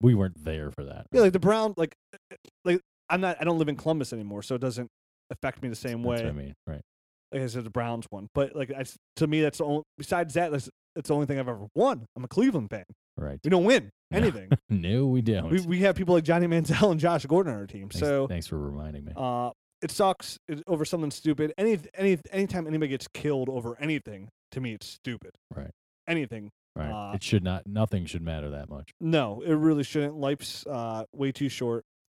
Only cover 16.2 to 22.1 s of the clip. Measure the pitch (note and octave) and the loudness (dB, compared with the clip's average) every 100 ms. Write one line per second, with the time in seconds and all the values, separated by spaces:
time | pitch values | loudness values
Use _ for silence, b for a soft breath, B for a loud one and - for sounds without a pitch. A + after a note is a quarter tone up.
16.2 | D#3+ E3+ F3 E3 D#3+ C#3 G3+ D#3+ E3+ E3 | 6 4 4 2 2 4 4 6 4 2
17.2 | C3+ E3 F3+ G#2+ G2 G2+ G2 - D3+ C#3 | 4 2 2 -2 -6 -10 -8 -2 0 2
18.2 | C3+ F2 D#2 D#2+ C#2+ C#2+ D2+ D2 D2 - | 0 -2 -4 -6 -6 -6 -8 -10 -10 -6
19.2 | C3 B2 B2 - _ _ E3 - G3 F3+ | -4 -2 -4 -8 _ _ -6 2 2 2
20.2 | - - - D3+ E3+ D#3+ D3+ E3+ D3+ - | -6 -14 -10 -8 -2 -2 -2 -2 -4 -2
21.2 | D#3+ D3 D3+ D#3 G#3+ G3+ D3 - G3 | -2 0 0 0 2 0 -2 0 2